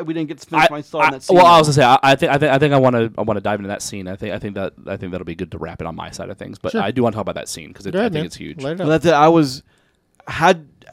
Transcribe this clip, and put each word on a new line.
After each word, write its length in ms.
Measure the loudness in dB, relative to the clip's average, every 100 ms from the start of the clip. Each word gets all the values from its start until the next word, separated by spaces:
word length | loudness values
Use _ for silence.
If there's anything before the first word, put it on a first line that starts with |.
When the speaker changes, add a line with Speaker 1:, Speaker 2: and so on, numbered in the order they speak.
Speaker 1:
We 100 | -8
didn't 140 | -6 -6
get 120 | -10
to 80 | -4
finish 200 | 0 2
Speaker 2:
I, 40 |
Speaker 1:
my 80 | 0
thought 220 | -8 -2
on 40 | -2
Speaker 2:
I, 40 |
Speaker 1:
that 120 | -2
scene. 140 | 2 6
Speaker 2:
well, 80 | 8
I 120 | 8
was 80 | 6
gonna 60 | 4
say, 80 | 6
I, 120 | 6
I 120 | 4 2
think, 160 | 2
I 40 | 2
think, 140 | 2
I 60 | 2
think 160 | 2
I 40 | 4
wanna, 320 | 4 2 0 -2
I 40 |
wanna 180 | -4 -2
dive 200 | -2 -4
into 100 | -6
that 120 | -10
scene. 280 | -10 -12 -12
I 80 | -10
think, 160 | -10
I 60 | -10
think 160 | -10 -8
that, 180 | -10 -10 -12
I 120 | -10
think 160 | -8
that'll 100 | -10
be 120 | -10 -10
good 160 | -10
to 60 | -10
wrap 200 | -12 -10
it 80 | -12
on 80 | -12
my 160 | -14
side 180 | -14 -14
of 80 | -14
things. 220 | -16 -12
But 140 | -6
Speaker 3:
Sure. 80 | -4
Speaker 2:
I 100 | -2
do 120 | 0
wanna 100 | -2
talk 80 | -2
about 140 | -8 -10
that 120 | -12
scene 240 | -14 -16
'cause 140 | -16 -8
it, 60 |
Speaker 3:
Go 80 | -6
Speaker 2:
I 20 |
Speaker 3:
ahead, 100 | -4
Speaker 2:
think 80 | -6
Speaker 3:
man. 20 | -8
Speaker 2:
it's 100 | -12
huge. 260 | -14 -12
Speaker 3:
Light 100 | -10
it 100 | -6
up. 60 | -2
Speaker 1:
Well, 20 |
that's 160 | 0 2
it. 80 |
I 160 | 4 6
was 340 | 4 2 -4 _ _ _ _ _ _ -14
had, 400 | 0 2 2 -4 _ -18